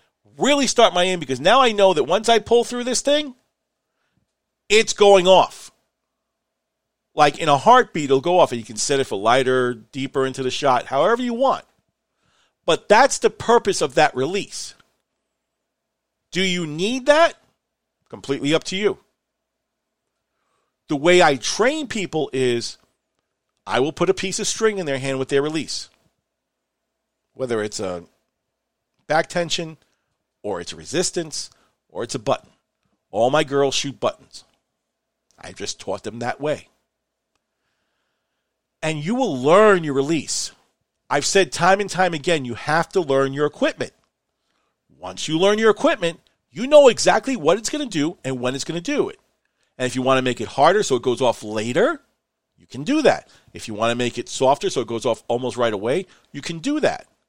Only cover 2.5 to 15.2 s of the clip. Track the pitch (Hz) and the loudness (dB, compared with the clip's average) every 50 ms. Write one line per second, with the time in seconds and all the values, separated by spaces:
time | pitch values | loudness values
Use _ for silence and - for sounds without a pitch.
2.5 | 233 240 233 - 240 247 247 247 247 - - 277 285 294 302 285 247 _ _ _ | 2 0 2 0 -6 -8 -6 -4 -4 -2 0 0 0 0 -2 -4 -10 _ _ _
3.5 | _ _ _ _ _ _ _ _ _ _ _ _ _ _ _ _ _ _ _ _ | _ _ _ _ _ _ _ _ _ _ _ _ _ _ _ _ _ _ _ _
4.5 | _ _ _ _ 196 214 220 - - - 208 202 202 196 175 185 190 180 135 - | _ _ _ _ 2 2 2 2 2 4 6 8 8 8 8 6 6 6 6 2
5.5 | - - - - - _ _ _ _ _ _ _ _ _ _ _ _ _ _ _ | -2 -10 -20 -20 -20 _ _ _ _ _ _ _ _ _ _ _ _ _ _ _
6.5 | _ _ _ _ _ _ _ _ _ _ _ _ _ 156 151 147 147 - 165 156 | _ _ _ _ _ _ _ _ _ _ _ _ _ 2 4 4 4 2 2 2
7.5 | 143 139 - 214 240 254 233 - - 151 147 135 135 131 127 170 180 180 156 - | 2 4 6 6 6 6 6 4 -2 -6 0 2 2 2 2 2 4 4 4 4
8.5 | 131 120 110 - 117 107 - - 147 139 131 - 120 98 98 110 120 131 135 127 | 2 -4 -8 -10 -8 -8 -4 -2 0 0 0 -2 -4 -2 2 2 2 4 2 2
9.5 | 127 127 127 123 123 110 107 _ - 135 131 135 - 143 131 131 127 - 135 127 | 0 0 0 -2 -4 -6 -12 _ -12 -10 -10 -6 -4 -4 -4 -4 -4 -6 -6 -6
10.5 | 127 - 139 139 127 120 - - 127 135 151 190 233 240 254 247 233 233 269 262 | -6 -2 0 2 2 2 0 -2 -2 0 0 0 0 0 -2 -4 -4 -2 0 0
11.5 | 202 - - _ _ _ _ _ _ _ _ _ _ _ _ _ _ _ _ _ | 0 -2 -6 _ _ _ _ _ _ _ _ _ _ _ _ _ _ _ _ _
12.5 | _ _ _ - 165 147 - - 202 214 262 185 - - - - - - - - | _ _ _ -2 -2 -2 2 2 4 4 6 4 2 0 -2 -2 -4 -2 0 2
13.5 | 233 233 - 208 185 - 165 143 127 165 156 147 - 127 131 151 185 202 - - | 2 2 2 0 -2 -2 -4 -2 2 2 2 2 2 -2 -4 -4 -4 -6 -6 -8
14.5 | - - - - - _ _ _ _ _ _ _ _ _ | -10 -14 -14 -14 -16 _ _ _ _ _ _ _ _ _